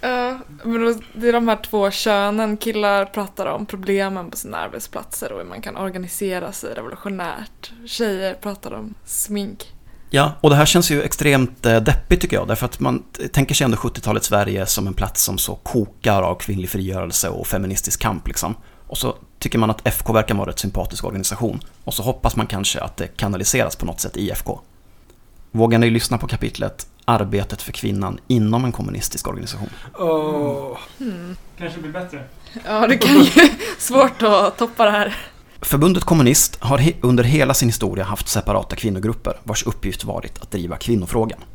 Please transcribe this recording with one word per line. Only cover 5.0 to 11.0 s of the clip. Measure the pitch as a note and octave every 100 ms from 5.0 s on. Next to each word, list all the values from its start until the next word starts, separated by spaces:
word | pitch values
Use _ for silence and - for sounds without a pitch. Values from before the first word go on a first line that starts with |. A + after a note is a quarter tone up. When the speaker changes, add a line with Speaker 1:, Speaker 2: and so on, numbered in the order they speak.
| - - -
Speaker 1:
och | G2
hur | F2+
man | F2+
kan | A3+ -
organisera | F#3+ F#3 F3+ - G3 F3+ E3+
sig | - -
revolutionärt. | - A#2 - G3+ F#3+ F3 - G#3+ - - A#3 A#3
Tjejer | - A3+ F#3+ F#3+
pratar | F#3 G#3 G3+ -
om | - A3 G#3+ -
smink. | - - G#3 G3 - - - - - -
Speaker 2:
Ja, | C#3 D3 D3+
och | D#3
det | C#3+
här | D3+
känns | E3+ F3
ju | D3